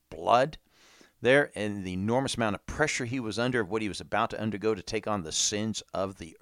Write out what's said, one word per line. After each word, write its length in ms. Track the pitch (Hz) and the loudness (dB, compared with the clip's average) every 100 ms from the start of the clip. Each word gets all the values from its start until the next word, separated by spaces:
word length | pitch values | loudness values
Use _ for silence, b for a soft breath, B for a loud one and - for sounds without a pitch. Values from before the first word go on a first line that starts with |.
| - | -16
blood 480 | 80 92 117 147 - _ b b b b b | -4 4 6 4 -2 _ b b b b b
there, 280 | 117 139 143 | 6 6 4
and 300 | 98 104 101 | 0 -4 -2
the 100 | 92 | -4
enormous 400 | 92 104 123 135 | -2 0 0 0
amount 220 | - 113 95 | 0 -2 -2
of 100 | - | -4
pressure 400 | - 147 - 120 | -2 0 0 -4
he 140 | 131 | -4
was 180 | 110 98 | -4 -2
under, 260 | 123 123 | 0 0
what 160 | 87 110 | 0 -2
he 80 | 104 | -2
was 120 | 85 | -6
about 300 | 78 104 113 | -4 0 0
to 100 | - | -2
undergo 340 | 110 101 110 | -4 0 0
to 80 | 101 | 0
take 240 | - 110 110 | -2 -4 -2
on 160 | 104 | -4
the 100 | 78 | -2
sins 500 | - - 104 110 101 - | -2 0 0 -2 -4 -6
of 240 | 90 98 95 | -4 -4 -6
the 180 | 82 - | -16 -6